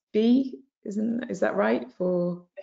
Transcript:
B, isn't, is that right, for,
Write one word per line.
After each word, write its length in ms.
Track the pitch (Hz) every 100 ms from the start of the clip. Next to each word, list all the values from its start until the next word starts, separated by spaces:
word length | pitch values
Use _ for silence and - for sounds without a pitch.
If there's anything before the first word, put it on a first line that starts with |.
| _
B, 460 | 214 226 254 262 - - _
isn't, 460 | - 202 220 233 240
is 120 | 185
that 140 | 214 185
right, 300 | 214 240 233 -
for, 460 | 180 180 175 175 - -